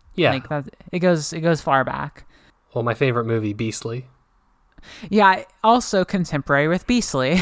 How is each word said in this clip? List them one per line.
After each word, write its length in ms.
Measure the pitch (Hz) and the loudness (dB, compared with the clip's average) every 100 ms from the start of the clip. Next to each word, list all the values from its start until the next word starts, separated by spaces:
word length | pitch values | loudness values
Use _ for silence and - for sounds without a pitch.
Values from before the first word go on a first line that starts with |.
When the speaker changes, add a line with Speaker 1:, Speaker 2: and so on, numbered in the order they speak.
| _ - | _ -2
Speaker 1:
Yeah. 160 | 147 | 0
Speaker 2:
Like, 180 | 131 - | 0 -4
that, 200 | 147 139 - - | -8 -8 -16 -8
it 80 | 180 | 0
goes, 340 | 180 170 147 | 2 2 -2
it 80 | 160 | -4
goes 200 | 165 160 | 0 0
far 220 | - 135 | 2 0
back. 420 | 127 131 147 - - _ _ _ _ | 0 -4 -10 -12 -20 _ _ _ _
Speaker 1:
Or 80 | 123 | -4
my 140 | 117 113 | -2 0
favorite 300 | 135 120 117 | 0 0 0
movie, 280 | 113 107 | -2 -2
Beastly. 540 | 104 113 - 117 120 127 _ _ _ _ _ _ _ - - 180 | -4 -4 -4 -8 -10 -12 _ _ _ _ _ _ _ -20 -18 -2
Speaker 2:
Yeah, 360 | 208 196 185 - _ | 4 4 4 -4 _
also 400 | 220 247 - 196 | 2 2 2 -2
contemporary 640 | 180 202 175 147 - 143 151 | 0 -2 -2 -4 0 2 2
with 200 | 180 - | 0 0
Beastly. 500 | 196 - 139 127 180 | -2 0 -2 0 0